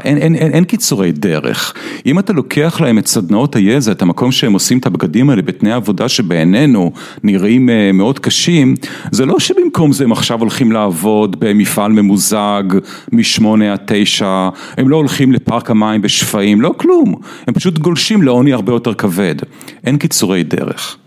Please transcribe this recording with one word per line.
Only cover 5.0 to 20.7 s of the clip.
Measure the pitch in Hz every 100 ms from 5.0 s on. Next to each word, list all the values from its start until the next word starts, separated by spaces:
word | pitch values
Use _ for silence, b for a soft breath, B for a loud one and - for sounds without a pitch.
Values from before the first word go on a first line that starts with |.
| 87 101 143
האלה | 113
בתנאי | - - 107
עבודה | 120 104 92 120
שבעינינו | - 92 85 82 104 143 107 87 - B B
נראים, | 104 98 101 127 123
אה, | 110 101
מאוד | 95 107 139
קשים, | - - - 170 131 131 B B B
זה | - 131
לא | 320
שבמקום | - 359 349 - 151
זה | 135
הם | 131
עכשיו | 110 - 117
הולכים | 110 - 120
לעבוד | 110 104 82 104 107 104 82
במפעל | 110 104 95 107 104
ממוזג | 107 101 98 - 107 104 101 95 95 B B B
משמונה | 117 104 - 107 110 104
עד | 98 101
תשע, | 104 101 - 101 95 92 - B -
הם | 131
לא | 156
הולכים | 139 - 131
לפארק | 120 - 117 117
המים | 107 110 107
בשפיים, | 101 - 113 107 104 104
לא | 151 -
כלום. | 349 349 262 - B B -
הם |
פשוט | - 185 156
גולשים | 160 160 - 214
לעוני | 135 123 143
הרבה | 127 101
יותר | 120 117
כבד. | 101 104 87 92 71 - B B B
אין | 120 143
קיצורי | 156 - 90 92
דרך. | 73 - 69